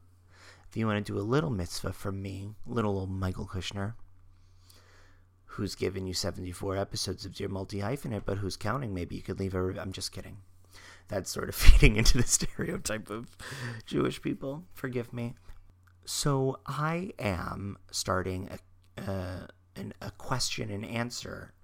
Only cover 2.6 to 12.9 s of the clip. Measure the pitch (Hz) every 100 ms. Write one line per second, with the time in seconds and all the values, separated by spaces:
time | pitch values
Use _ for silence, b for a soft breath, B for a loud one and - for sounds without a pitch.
2.6 | - 120 107 98 92 95 92 113 104 95
3.6 | - 101 98 113 - - - B B B
4.6 | B B B B B B B - - -
5.6 | 95 - 98 95 95 92 95 87 90 85
6.6 | 98 95 98 110 - - 101 - 101 98
7.6 | 95 101 101 143 - 101 - 101 95 -
8.6 | 107 131 123 90 85 92 - 92 95 92
9.6 | 92 90 95 95 - - - 101 - -
10.6 | - B B B - 101 - - - -
11.6 | - - 135 107 113 127 - - 170 -
12.6 | 165 - -